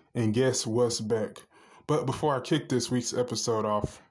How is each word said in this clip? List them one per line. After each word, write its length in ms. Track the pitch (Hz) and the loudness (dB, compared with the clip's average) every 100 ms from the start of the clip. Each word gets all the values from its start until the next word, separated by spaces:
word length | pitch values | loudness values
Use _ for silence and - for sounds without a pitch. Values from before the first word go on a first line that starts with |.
| _ 127 | _ -2
and 180 | 113 | 0
guess 320 | 107 131 - - | 4 2 2 0
what's 340 | 113 120 113 | 2 2 0
back? 380 | 107 113 101 - - _ - - - | -2 -2 -2 -8 -20 _ -20 -10 -2
But 180 | 151 | 0
before 300 | 131 127 151 | 0 0 0
I 60 | 135 | 0
kick 280 | 123 147 - | 0 -2 0
this 220 | 127 117 | 0 0
week's 240 | 123 120 | -2 -2
episode 500 | - 123 113 - 110 | -2 -2 -2 -2 0
off, 380 | 107 104 107 - - | 2 0 -2 -6 -20